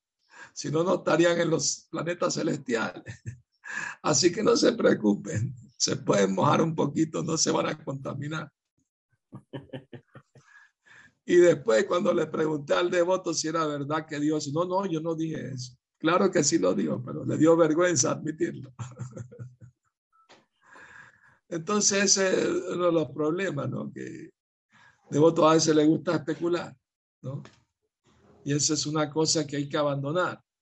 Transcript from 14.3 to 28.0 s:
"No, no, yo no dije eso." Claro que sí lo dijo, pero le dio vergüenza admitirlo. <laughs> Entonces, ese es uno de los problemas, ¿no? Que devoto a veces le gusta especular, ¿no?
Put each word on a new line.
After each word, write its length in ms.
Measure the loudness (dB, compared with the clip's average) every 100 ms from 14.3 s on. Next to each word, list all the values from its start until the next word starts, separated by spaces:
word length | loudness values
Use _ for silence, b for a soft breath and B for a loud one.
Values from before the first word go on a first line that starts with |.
| -2 -2
"No, 140 | -4 -2
no, 200 | -2 -2
yo 140 | -4
no 160 | -4 -4
dije 360 | -6 -6 -10
eso." 240 | -10 -14 -18 _ -4
Claro 320 | 0 4 4
que 140 | 2
sí 160 | 2 2
lo 140 | 2 0
dijo, 260 | -2 -4
pero 220 | -6 -8
le 140 | -4 4
dio 180 | 6 8
vergüenza 560 | 6 4 2 2 0
admitirlo. 600 | -2 -6 -6 -6 -8 -16 -14
<laughs> 800 | -14 -12 -14 -14 -16 -16 -18 -20 -20 _ _ _ _ _ _ -20 _ _ B B B B B B B B -10
Entonces, 540 | -8 -2 0 2 2 4 4
ese 240 | 4 2
es 60 | 0 -2 -4
uno 140 | 0 2
de 40 |
los 180 | 2 0
problemas, 580 | -2 -2 -2 -4 -4 -6
¿no? 200 | -6 -8
Que 400 | -10 -14 -14 -18 _ _ _ _ b b b -4
devoto 380 | 4 4 6 4
a 60 |
veces 200 | 6 4 4
le 100 | 4
gusta 300 | 2 0 -4
especular, 600 | -4 -4 -2 -4 -6 -16 _ _ _ _
¿no? 200 | -12 -12 -14 _ _ _ _ _